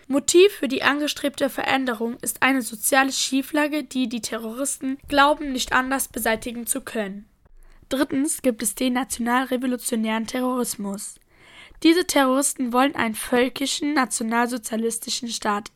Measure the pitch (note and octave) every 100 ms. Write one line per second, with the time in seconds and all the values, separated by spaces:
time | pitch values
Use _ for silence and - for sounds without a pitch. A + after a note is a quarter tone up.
0 | - C#4 C#4+ F4 G4+ - B3+ C4 - C#4+
1 | D4 - C#4+ - C#4 - - C4 B3+ A3+
2 | A#3 B3+ B3+ - B3+ C4+ A3 G#3+ - C4+
3 | C4+ - - C4 C4 D4 D4 D4+ B3+ B3+
4 | A#3+ A#3 - A3+ A3+ A#3 C#4 - C4 C4+
5 | - C#4+ C#4+ D4+ D4 B3+ - B3+ B3+ C4+
6 | - B3 A3+ A3 B3 A#3 A3+ C4 - A3+
7 | G3 G3+ - _ _ - - - - C4
8 | D#4 C4+ D#4 - C4 A#3+ A#3 - C4 B3
9 | C4 - A#3 B3 C4 B3+ C4 B3 - A3+
10 | A3 A3 A3 B3+ B3+ B3+ A#3 - G3+ G3
11 | - - _ _ - - - - D#4+ E4+
12 | - C#4+ C4 C4 C#4 - B3 B3 C#4 -
13 | A3+ G#3+ - B3 B3+ - C4+ - D4 D4
14 | B3+ - A3+ A#3 A#3+ B3 - A3+ A3+ A3+
15 | A#3+ - A#3 A3 A3 G#3 -